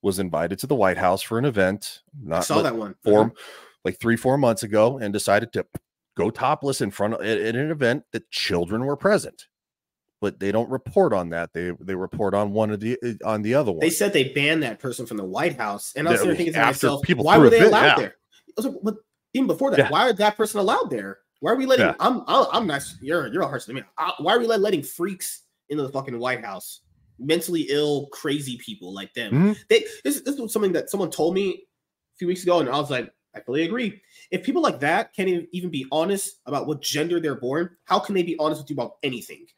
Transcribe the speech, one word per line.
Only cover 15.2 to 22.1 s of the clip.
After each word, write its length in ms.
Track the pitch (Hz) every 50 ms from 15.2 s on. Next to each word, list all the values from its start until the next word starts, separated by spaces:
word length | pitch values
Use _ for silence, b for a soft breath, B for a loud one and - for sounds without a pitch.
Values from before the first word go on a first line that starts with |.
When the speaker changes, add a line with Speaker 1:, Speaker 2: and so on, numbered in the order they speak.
| 98
Speaker 2:
White 320 | 92 92 117 151 175 151 131
House, 340 | 120 104 101 104 - - - 135
and 100 | 143 165
I 40 |
was 80 | 120 107
Speaker 1:
Yeah, 40 | 104
Speaker 2:
sitting 140 | - 160 165
thinking 160 | 175 165 160
to 60 | -
Speaker 1:
after 280 | 113 117 139 139 - 127
Speaker 2:
myself, 140 | 135 139
Speaker 1:
people 240 | - - - 127 107
Speaker 2:
"Why 80 | 156 196
Speaker 1:
threw 60 | 170
Speaker 2:
were 60 | 151 233
Speaker 1:
a 20 |
Speaker 2:
they 100 | 233 233
Speaker 1:
fit, 80 | - -
Speaker 2:
allowed 160 | - 214 -
Speaker 1:
yeah. 100 | - 233 -
Speaker 2:
there?" 180 | - 98 - _ _ _ b b b b
I 40 | -
was 100 | - 220 269
like, 80 | 277 - -
"But 120 | 214 214 - _ _ _ _ _ _ _
even 140 | 262 262 202
before 240 | 165 - 269 277
that, 80 | 208 143
Speaker 1:
Yeah. 100 | 135 117
Speaker 2:
why 160 | 143 170 226
was 100 | 254 220 180
that 200 | 208 208 208 -
person 220 | 220 214 - 208
allowed 280 | 196 196 262 494 494 214
there? 260 | 139 107 98 98 98 _ _ _ _ _
Why 100 | - 160
are 40 | 226 262
we 80 | 262
letting, 220 | 262 262 - 110 82
Speaker 1:
Yeah. 80 | 76 -
Speaker 2:
I'm, 220 | - 226